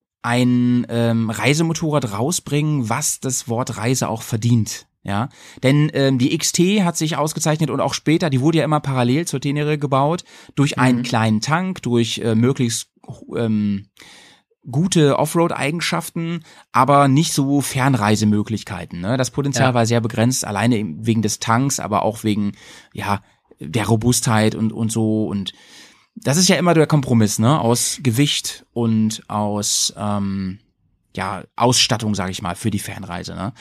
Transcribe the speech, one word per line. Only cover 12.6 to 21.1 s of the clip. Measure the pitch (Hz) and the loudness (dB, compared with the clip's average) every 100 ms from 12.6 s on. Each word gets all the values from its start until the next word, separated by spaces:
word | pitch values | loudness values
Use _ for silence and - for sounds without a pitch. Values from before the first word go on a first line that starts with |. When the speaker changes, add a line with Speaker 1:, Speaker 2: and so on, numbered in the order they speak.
| 120 117 - _ - 123 - 131 | -2 -4 -10 _ -20 -20 -10 -4
Speaker 1:
ähm, | 117 107 104 101 101 _ - - - _ _ _ - | -2 0 0 -2 -8 _ -20 -20 -20 _ _ _ -6
gute | 120 185 175 147 - | -2 0 4 4 4
Offroad-Eigenschaften, | 151 175 170 - 135 170 - 165 - 170 165 170 - - _ | 0 0 0 0 -4 -4 -4 -4 -6 -6 -6 -6 -10 -20 _
aber | 123 127 143 139 | 2 4 6 6
nicht | 135 165 | 4 2
so | - 135 143 | 0 2 2
Fernreisemöglichkeiten, | 131 135 131 127 104 107 107 104 101 107 - 92 87 87 | 0 0 0 2 2 4 4 2 0 -6 -6 -10 -10 -8
ne? | 92 131 | -4 -2
Das | 127 | -4
Potenzial | - 139 139 131 | -4 -4 0 2
Speaker 2:
Ja. | |
Speaker 1:
war | 120 113 | 2 2
sehr | 117 | 2
begrenzt, | 113 - 117 127 - | 0 0 0 0 -4
alleine | 101 117 117 | 0 2 2
eben | 104 76 | -2 -6
wegen | 113 | 0